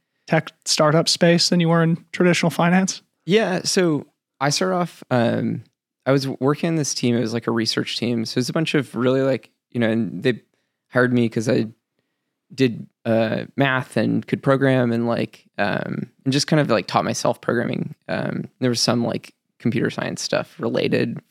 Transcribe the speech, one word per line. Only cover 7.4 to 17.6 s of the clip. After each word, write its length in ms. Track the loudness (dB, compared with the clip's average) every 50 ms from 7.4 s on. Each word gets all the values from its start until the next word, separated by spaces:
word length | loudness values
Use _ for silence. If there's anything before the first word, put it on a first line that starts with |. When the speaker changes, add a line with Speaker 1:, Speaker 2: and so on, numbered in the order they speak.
| -2 -2
Speaker 2:
a 40 |
research 460 | 0 0 0 0 -2 -2 -4 -4 -4 -4
team. 280 | -4 -2 -2 -2 -4
So 80 | -4 -4 -4
it 40 |
was 80 | -4 -2
a 40 | -2
bunch 200 | -2 -2 0 0
of 220 | 0 -2 -2 -4
really, 260 | -2 0 0 2 2
like, 300 | 0 0 -2 -2 -4 -10 _ _ _ _
you 80 | -4 -2
know, 100 | 0 0
and 340 | 0 0 -2 -4 -4 -4 -2
they 180 | -2 -2 -2 -6 _ _ _ _ _ _ _ _ _
hired 240 | 0 2 2 4 4
me 160 | 2 2 2
'cause 180 | 0 -2 -2 0
I 200 | 0 0 0 -4 -8 _ _ _ _ _ _ _ _ _ _ _ _ _ _ _ -4
did, 340 | 0 0 0 0 -4 -12 -16 _ _ -2
uh, 400 | 0 0 2 2 0 -2 -4 -6 -6 _
math 400 | -2 0 0 0 -2 -4 -4 -2
and 300 | -2 -2 0 0 -2 -2
could 160 | -4 -6 -2
program 500 | 0 0 2 2 4 2 4 2 2 2
and, 160 | 0 0 -2 -2
like, 380 | -2 -2 -4 -4 -8 -12 _ _ _ -2
um, 500 | -2 -2 -2 -2 -4 -6 -6 -6 -8 -10 _ _ -4
and 100 | -2 0
just 140 | 0 0 2
kind 120 | 2 2
of, 100 | 4 4
like, 180 | 2 0 0 0
taught 180 | 0 0 0
myself 340 | 0 -2 -2 -2 -2 -2 -2
programming. 520 | -2 -2 -2 0